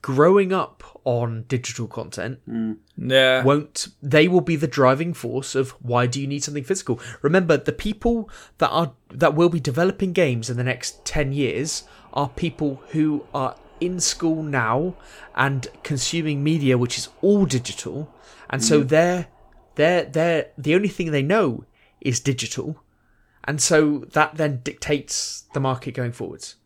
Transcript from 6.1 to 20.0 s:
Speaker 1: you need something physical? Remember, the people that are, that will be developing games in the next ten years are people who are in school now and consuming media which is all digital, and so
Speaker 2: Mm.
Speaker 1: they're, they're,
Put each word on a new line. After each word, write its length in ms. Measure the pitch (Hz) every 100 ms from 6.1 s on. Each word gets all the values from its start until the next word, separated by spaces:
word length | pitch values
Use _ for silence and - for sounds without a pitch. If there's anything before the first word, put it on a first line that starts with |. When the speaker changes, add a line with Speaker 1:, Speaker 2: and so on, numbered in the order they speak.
| 131
Speaker 1:
you 60 | 139
need 160 | 143
something 220 | 147 147
physical? 360 | 131 190 - 117 - -
Remember, 340 | 147 185 170 143
the 160 | -
people 560 | - 208 214 233 233 208 - - _
that 120 | -
are, 220 | 160 165 - _
that 240 | 127 156
will 140 | 151 170
be 120 | 165
developing 520 | 139 131 185 190 190
games 380 | 175 156 117 113
in 60 | 120
the 80 |
next 400 | 123 123 - -
ten 280 | - 156 135
years 520 | 143 127 80 156 - - - -
are 160 | - 139
people 540 | - 160 - 151 135 -
who 340 | 156 156 147 -
are 220 | 139 131 - - -
in 200 | 180 180
school 420 | - - 165 160
now 520 | 151 139 110 123 180 175 - - -
and 340 | - 135 135 120 -
consuming 600 | - 135 - 170 156 143
media 360 | 147 160 139 123
which 180 | 123 -
is 100 | - _
all 240 | 196 208
digital, 680 | 175 127 123 - - 110 151 _ - - -
and 140 | 139
so 180 | 113 147
Speaker 2:
Mm. 60 | 135
Speaker 1:
they're, 380 | 156 175 180 - _ _ _ _
they're, 300 | - 156 180